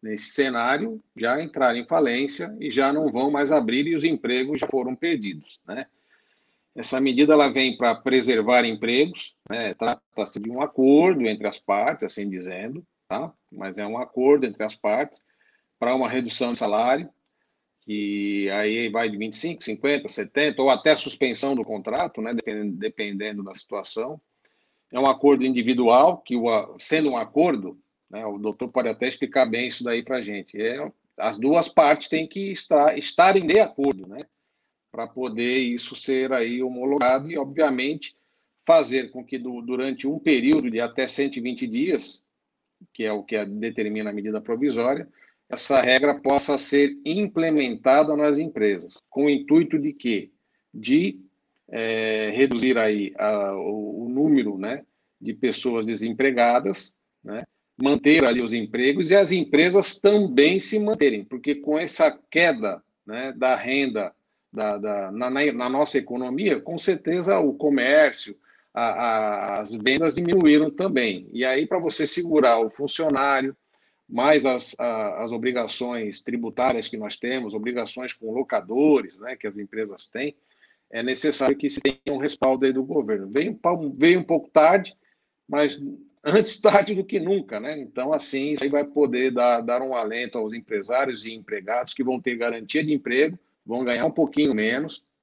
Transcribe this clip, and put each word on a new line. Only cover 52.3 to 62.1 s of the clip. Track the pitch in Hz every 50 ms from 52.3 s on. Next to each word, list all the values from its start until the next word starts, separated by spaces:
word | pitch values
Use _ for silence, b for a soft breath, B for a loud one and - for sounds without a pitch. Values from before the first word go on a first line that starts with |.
| 101
reduzir | 117 135 135 127 117 120 131 131
aí | 120 113 107 107 104 101 95 98 -
a, | 107 107 107 104 101 98 98
o, | 95 87 87 104 107 107 104 - 87 117
o | 120
número, | 123 131 147 156 151 139 117 107 101 92
né, | 98 107 123 143 - _ _ _ _ _ _ _
de | - 110 107
pessoas | 98 - 127 117 - - 131 120 113 110
desempregadas, | 110 117 101 107 117 113 117 131 139 131 120 117 117 117 123 - 98 95 - - - _ _ _ _ _ _ _
né, | - 104 110 - _ _ _ _ _ _ -
manter | 131 139 143 - 139 143 151 165 143
ali | 123 117 123 123
os | 113 113
empregos | 117 110 104 110 117 123 135 143 165 180 156
e | 180
as | 202 196 160 180
empresas | 185 160 - - 143 165 180 180 202 190 - - -
também | - 196 208 214 208 185 127 127 143 156 180 196
se | 190 - - 214
manterem, | 208 208 220 185 151 139 113 104 98
porque | _ - 127 120 143 147
com | 143 143 143 151 156
essa | 175 156 - - 165 151